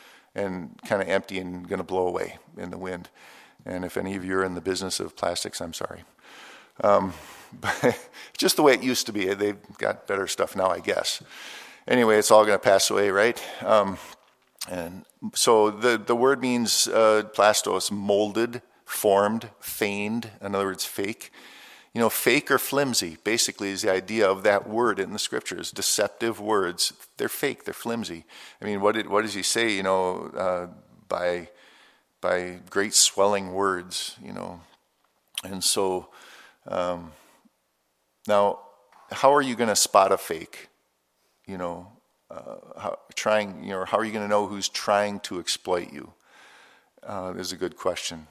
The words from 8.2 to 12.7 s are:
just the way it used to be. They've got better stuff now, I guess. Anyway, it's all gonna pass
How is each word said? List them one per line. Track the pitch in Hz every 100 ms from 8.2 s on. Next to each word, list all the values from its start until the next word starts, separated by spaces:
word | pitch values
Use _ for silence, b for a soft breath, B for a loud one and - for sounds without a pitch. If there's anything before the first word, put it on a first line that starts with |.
| B -
just | 156 -
the |
way | 151
it | 127
used | 127 120 -
to |
be. | 104 95
They've | 98 104 101 - -
got | 104 104 -
better | 98 92
stuff | - 98
now, | 98 92
I | 87
guess. | 92 92 - - B B B B B B -
Anyway, | 127 113 107
it's | 104
all | 107
gonna | 107 98
pass | 104